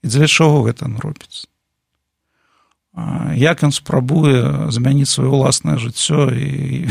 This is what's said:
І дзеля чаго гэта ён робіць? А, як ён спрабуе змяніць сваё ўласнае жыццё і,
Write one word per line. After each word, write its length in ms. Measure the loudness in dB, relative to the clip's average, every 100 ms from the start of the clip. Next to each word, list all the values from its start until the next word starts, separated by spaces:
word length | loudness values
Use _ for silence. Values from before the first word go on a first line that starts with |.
І 80 | -2
дзеля 160 | 2 4
чаго 400 | 4 4 4 0
гэта 160 | -2
ён 160 | -8 -8
робіць? 480 | -10 -12 -16 -20 -20 _ _ _ _ _ _ _ _ _ _ _ _ _ _
А, 400 | -12 -8 -6 -4
як 320 | 0 0 2 0
ён 80 |
спрабуе 960 | -2 -2 -2 0 2 4 2 2 -2 -2
змяніць 400 | 0 2 2 2
сваё 240 | 0 2
ўласнае 480 | 2 2 0 -2 -2
жыццё 480 | -4 -6 -2 0 0
і, 560 | -2 -4 -6 -6 -6 -4